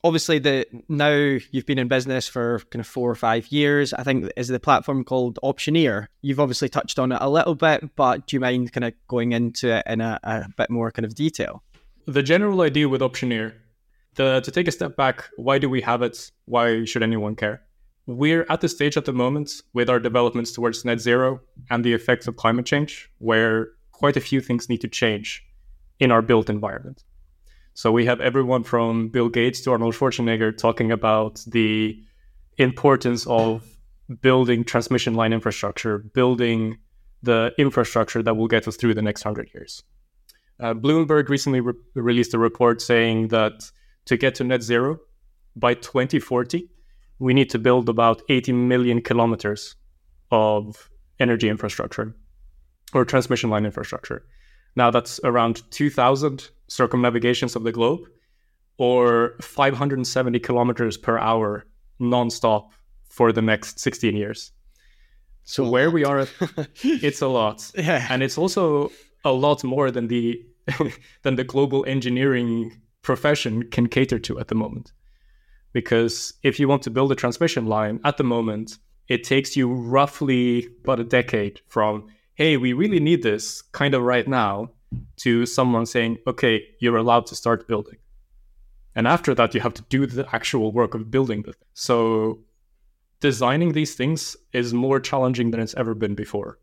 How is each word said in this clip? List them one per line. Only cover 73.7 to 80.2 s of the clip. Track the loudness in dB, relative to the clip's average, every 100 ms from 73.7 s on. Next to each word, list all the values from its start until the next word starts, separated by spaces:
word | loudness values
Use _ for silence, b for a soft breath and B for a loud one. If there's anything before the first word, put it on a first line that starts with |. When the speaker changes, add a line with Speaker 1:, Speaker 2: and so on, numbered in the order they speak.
Speaker 2:
can | -2 0
cater | 2 0 -2
to | -6 -8
at | -4
the |
moment. | -4 -4 -10 -16 _ _ _ _ _ _ -20 _
Because | -6 0 2 2 -2 -10 -2
if | -2 2
you | 2
want | 2
to | 0
build | 0 0
a |
transmission | 0 -2 0 -2 0 -2
line | -2 -2 -2
at | -4 -2
the |
moment, | -2 0 -2 -6 -10 -16 _ _ _
it | -4
takes | 0 0 0 -2
you | 0
roughly | -2 0 2 2 -2